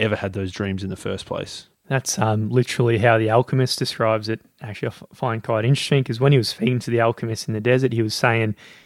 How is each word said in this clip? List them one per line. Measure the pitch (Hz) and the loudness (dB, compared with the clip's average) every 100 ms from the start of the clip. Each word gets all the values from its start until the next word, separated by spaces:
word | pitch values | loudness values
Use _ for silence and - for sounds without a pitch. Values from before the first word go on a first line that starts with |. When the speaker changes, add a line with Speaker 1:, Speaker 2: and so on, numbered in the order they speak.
Speaker 1:
ever | 110 104 | -2 -2
had | 98 | -4
those | 98 95 | -6 -6
dreams | - 101 95 | -4 -4 -4
in | 95 | -6
the | 90 | -8
first | 98 95 - | -8 -8 -8
place. | 92 95 - - _ - | -8 -8 -12 -18 _ -4
Speaker 2:
That's, | 135 - - | -4 -2 -2
um, | 110 107 107 | 0 0 0
literally | 123 120 - 120 113 | 0 0 0 0 2
how | 120 113 | 4 4
The | 110 | 4
Alchemist | 113 127 139 123 - | 2 2 0 0 -2
describes | 127 - 113 110 107 | -4 -2 0 0 -2
it. | 110 _ _ | -6 _ _
Actually, | 110 101 120 | -14 -8 -8
I | |
f-, | - - | -8 -16
find | - 127 113 | -8 -4 -4
quite | - 110 | -2 0
interesting | 113 139 - 143 | 2 0 2 0
'cause | 127 117 | 0 0
when | 135 | 4
he | 139 | 4
was | 107 | 4
speaking | - 120 123 | 0 0 0
to | - | 0
the | 117 | 2
alchemist | 117 - 117 110 - | 2 0 -4 -6 -4
in | |
the | 110 | -2
desert, | 113 127 131 | 2 2 2
he | 117 | 2
was | 110 | 0
saying, | - 123 117 110 107 - - | 0 2 2 0 -2 -10 -20